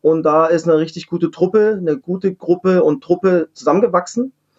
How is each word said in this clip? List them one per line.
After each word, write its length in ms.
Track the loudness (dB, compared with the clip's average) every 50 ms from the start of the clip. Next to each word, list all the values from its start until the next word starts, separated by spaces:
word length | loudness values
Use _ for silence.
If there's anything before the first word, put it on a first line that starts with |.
Und 220 | 0 0 0 2 2
da 220 | 2 2 2 2
ist 220 | 2 0 0 2
eine 100 | 2 2
richtig 300 | 2 0 -2 -6 -12 -10
gute 240 | -8 -4 -4 -4 -4
Truppe, 460 | -2 -2 -2 0 2 2 2 2 0 -2
eine 180 | -2 -4 -4
gute 360 | -4 -6 -8 -6 -4 -4 -4 -4
Gruppe 500 | -4 -2 -2 -2 0 0 0 2 2 2
und 200 | 2 0 -2 -2
Truppe 460 | -2 -2 0 2 2 2 0 0 -4 _
zusammengewachsen. 800 | -6 -2 0 2 2 2 2 0 -2 -2 -4 -4 -6 -6 -6 -8 _ _ _ _